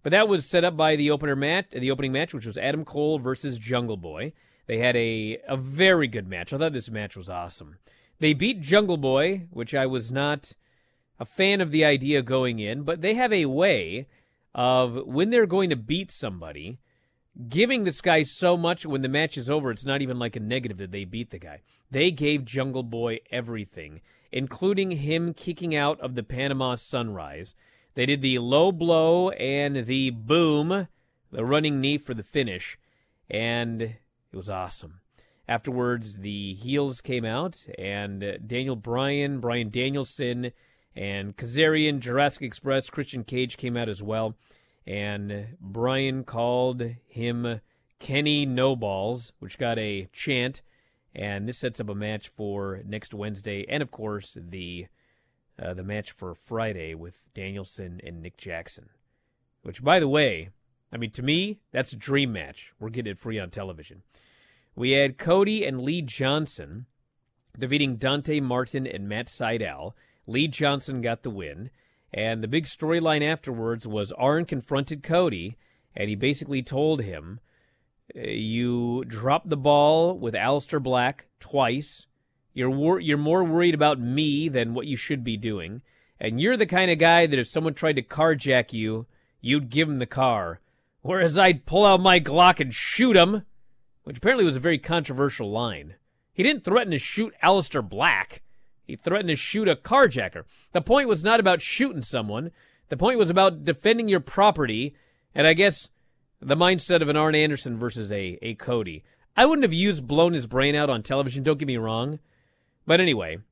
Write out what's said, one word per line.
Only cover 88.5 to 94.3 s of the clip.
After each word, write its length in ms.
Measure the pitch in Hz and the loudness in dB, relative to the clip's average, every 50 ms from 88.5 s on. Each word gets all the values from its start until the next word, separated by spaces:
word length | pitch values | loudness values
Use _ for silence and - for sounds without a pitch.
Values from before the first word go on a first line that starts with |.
| 131 127 120 - 120 | 2 2 2 0 -4
you, 340 | 110 110 110 110 113 117 - _ _ _ _ _ _ | -4 -4 -4 -4 -6 -8 -12 _ _ _ _ _ _
you'd 300 | - 120 139 147 139 117 | -2 0 0 0 0 0
give 180 | 123 151 160 | 2 2 2
him 120 | 156 143 127 | 2 0 -2
the 60 | 123 | -4
car. 540 | - - 135 131 127 117 104 90 85 82 - _ _ _ _ _ _ _ _ | -2 0 2 2 2 2 2 -2 -4 -8 -10 _ _ _ _ _ _ _ _
Whereas 360 | - 139 185 190 175 165 147 | -6 -2 2 2 2 4 6
I'd 280 | 190 190 185 175 131 - | 6 6 6 6 4 0
pull 200 | - 156 196 208 | 2 4 6 8
out 160 | 196 190 180 | 8 8 8
my 180 | 185 190 180 175 | 8 8 8 8
Glock 400 | 143 143 143 170 175 185 175 - | 6 4 6 8 8 8 8 6
and 160 | 139 127 113 | 0 -2 -4
shoot 400 | - - - - - 247 254 208 | -6 -6 -4 2 2 4 8 10
him," 280 | 180 170 185 214 202 - - - - - - _ _ _ _ _ _ _ | 8 8 8 4 -2 -6 -10 -18 -20 -20 -20 _ _ _ _ _ _ _
which 140 | 143 135 | -14 -12
apparently 260 | 120 - 220 | 0 2 2